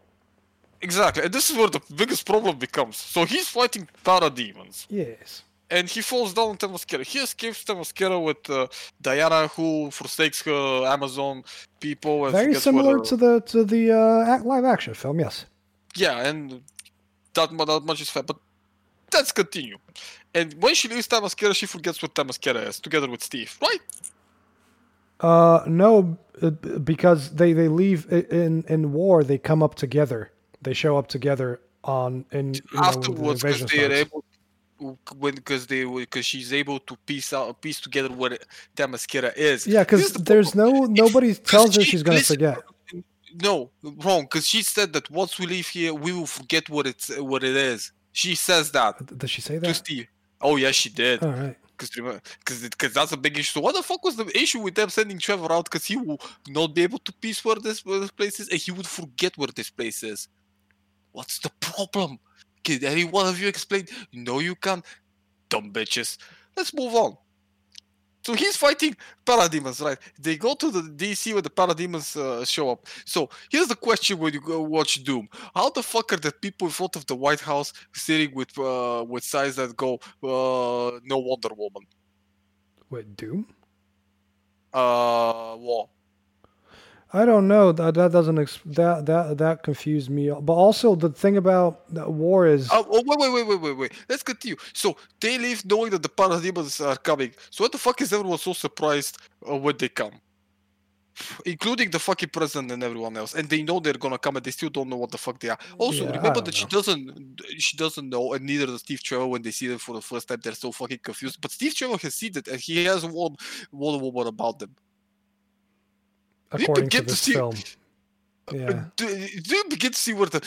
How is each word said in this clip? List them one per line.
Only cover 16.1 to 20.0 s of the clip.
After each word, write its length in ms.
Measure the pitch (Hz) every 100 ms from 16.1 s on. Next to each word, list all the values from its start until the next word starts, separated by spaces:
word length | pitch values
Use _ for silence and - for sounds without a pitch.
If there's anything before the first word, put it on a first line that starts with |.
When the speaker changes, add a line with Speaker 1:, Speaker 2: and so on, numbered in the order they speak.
| 120 135
Speaker 1:
and 340 | 156 143 127 139 - - _ _ _ _
that 180 | - 160
mu-, 140 | 160
that 180 | 151 156
much 180 | 151 151
is 80 | 151
fair, 120 | 147
but 140 | 131 - _ _ _ _ _ _ _
let's 200 | 330 -
continue. 460 | - 185 175 123 101 _ -